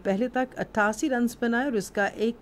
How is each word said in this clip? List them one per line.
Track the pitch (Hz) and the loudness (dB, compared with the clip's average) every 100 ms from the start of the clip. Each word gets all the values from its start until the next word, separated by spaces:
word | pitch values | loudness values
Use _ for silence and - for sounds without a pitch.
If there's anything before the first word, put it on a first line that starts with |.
| 196 | 0
पहले | 196 254 | 0 0
तक | 254 254 - | 0 -2 -4
अट्ठासी | - 220 208 220 311 | -4 2 2 2 0
रन्स | 240 240 - | 2 0 0
बनाए | 233 233 277 | 0 0 0
और | 226 | -2
इसका | 185 208 196 | -2 0 0
एक | - 220 233 | 0 -2 -2